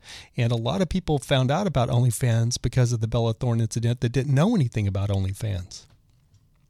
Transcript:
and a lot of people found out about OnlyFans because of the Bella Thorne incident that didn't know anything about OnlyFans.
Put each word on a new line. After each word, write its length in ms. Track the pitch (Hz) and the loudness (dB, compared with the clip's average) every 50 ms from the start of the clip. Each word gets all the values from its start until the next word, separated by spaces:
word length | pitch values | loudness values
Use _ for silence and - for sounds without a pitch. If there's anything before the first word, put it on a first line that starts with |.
| - - - - - - - - | -20 -20 -20 -20 -18 -10 -4 -2
and 120 | 120 117 | 0 0
a 60 | 123 | 0
lot 240 | 117 113 120 147 196 | 0 -2 -2 -2 -2
of 80 | 185 156 | -2 0
people 300 | - 185 - - 151 135 | -2 -2 0 0 -2 -2
found 320 | - - 143 131 131 123 | 0 0 0 2 2 2
out 160 | 143 175 208 | 0 0 0
about 240 | 185 135 131 120 123 | 0 0 0 0 2
OnlyFans 680 | - 120 127 123 - - 135 120 113 117 117 117 - - | 2 2 2 2 2 0 0 2 2 2 2 0 -2 -2
because 340 | - 120 - 127 123 117 123 | -4 -2 2 2 2 2 2
of 60 | 110 | -2
the 40 | 113 | -2
Bella 280 | 110 117 120 117 113 113 | -2 0 0 0 0 -2
Thorne 260 | - 131 123 117 113 | -2 -2 0 0 0
incident 400 | 113 107 - 117 113 117 123 - | 0 -2 -2 -2 0 0 0 0
that 80 | - 117 | -2 -2
didn't 260 | 120 135 127 147 135 | 0 0 0 2 2
know 200 | 139 165 226 247 | 4 4 4 4
anything 320 | 190 131 117 - 113 104 98 | 2 0 0 0 0 0 0
about 220 | 95 101 98 101 | 0 -2 -2 0
OnlyFans. 760 | 98 98 95 95 98 - 110 107 98 92 90 - - - - - - _ _ _ _ _ _ _ _ _ _ _ _ _ _ | 0 0 0 -2 -4 -4 -6 -4 -4 -6 -8 -10 -16 -20 -20 -20 -20 _ _ _ _ _ _ _ _ _ _ _ _ _ _